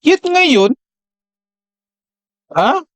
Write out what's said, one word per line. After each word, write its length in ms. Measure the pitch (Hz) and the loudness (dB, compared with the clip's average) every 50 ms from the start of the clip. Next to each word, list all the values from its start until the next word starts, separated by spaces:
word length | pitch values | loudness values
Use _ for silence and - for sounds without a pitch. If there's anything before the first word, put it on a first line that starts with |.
| _ | _
Yet 160 | 302 370 370 | 0 0 0
ngayon, 560 | - 359 349 359 370 339 269 208 196 202 254 _ _ _ _ _ _ _ _ _ _ _ _ _ _ _ _ _ _ _ _ _ _ _ _ _ _ _ _ _ _ _ _ _ _ _ | -2 -2 0 0 0 2 2 2 0 0 -2 _ _ _ _ _ _ _ _ _ _ _ _ _ _ _ _ _ _ _ _ _ _ _ _ _ _ _ _ _ _ _ _ _ _ _
ha? 320 | - 151 175 220 277 381 320 _ _ | -4 -2 0 0 -2 -4 -6 _ _